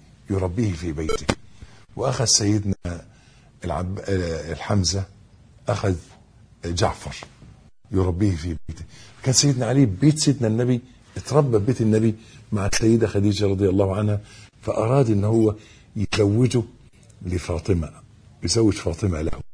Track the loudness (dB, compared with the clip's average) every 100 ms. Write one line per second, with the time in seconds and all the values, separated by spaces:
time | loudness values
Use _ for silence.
0 | -20 -16 -6 -4 -2 -2 -4 -4 -6 -6
1 | -4 -4 -4 -8 -10 -20 -20 -20 -14 -6
2 | -4 0 0 2 2 0 0 -4 -6 -10
3 | -14 -20 -20 -20 -20 -12 -6 -4 -4 -6
4 | -4 -2 -2 -6 -8 -8 -2 0 0 -2
5 | -6 -12 -20 -20 -20 -10 -4 -2 0 -2
6 | -6 -20 -20 -20 -20 -12 -8 -2 -2 -2
7 | -10 -14 -16 -20 -20 -20 -20 -20 -6 -2
8 | 0 0 0 0 -4 -8 -10 -14 -16 -20
9 | -20 -6 0 2 2 2 2 4 2 4
10 | 2 4 2 2 0 0 0 -2 -4 -20
11 | -18 -14 -2 0 2 2 2 0 2 4
12 | 2 0 -8 -20 -8 -4 -2 2 4 4
13 | 4 2 2 2 0 2 2 4 2 0
14 | 0 -2 -6 -20 -20 _ -6 -2 2 4
15 | 4 2 2 4 2 0 -8 -20 -12 -6
16 | -2 2 2 4 2 0 -4 -10 -20 -20
17 | -20 -14 -6 -6 -4 -4 0 -2 -2 -10
18 | -20 -20 -20 -8 -2 2 2 2 -4 -2
19 | -2 -2 -2 -4 -8